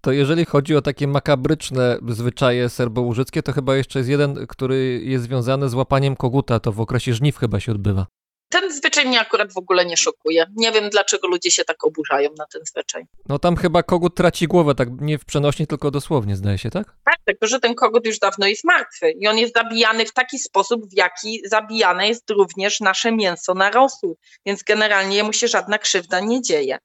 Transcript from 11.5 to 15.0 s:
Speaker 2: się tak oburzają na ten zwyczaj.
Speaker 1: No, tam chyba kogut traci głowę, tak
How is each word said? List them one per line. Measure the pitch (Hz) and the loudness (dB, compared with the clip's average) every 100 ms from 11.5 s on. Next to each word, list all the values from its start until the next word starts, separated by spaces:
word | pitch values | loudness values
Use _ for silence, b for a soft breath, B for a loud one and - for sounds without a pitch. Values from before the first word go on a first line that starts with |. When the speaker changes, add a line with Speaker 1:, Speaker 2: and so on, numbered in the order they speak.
Speaker 2:
się | - | 0
tak | 165 160 | 0 -2
oburzają | 156 156 151 139 147 156 | -2 -4 -2 0 0 -4
na | 151 | -14
ten | 160 160 | -14 -12
zwyczaj. | - - 170 165 - - | -10 -10 -12 -16 -20 -8
Speaker 1:
No, | 139 | 0
tam | 175 165 | 0 2
chyba | 175 165 | 2 0
kogut | 165 180 175 | 2 0 0
traci | - 180 - 165 | 2 2 2 2
głowę, | 180 151 | 4 4
tak | 131 120 127 | 2 -2 -2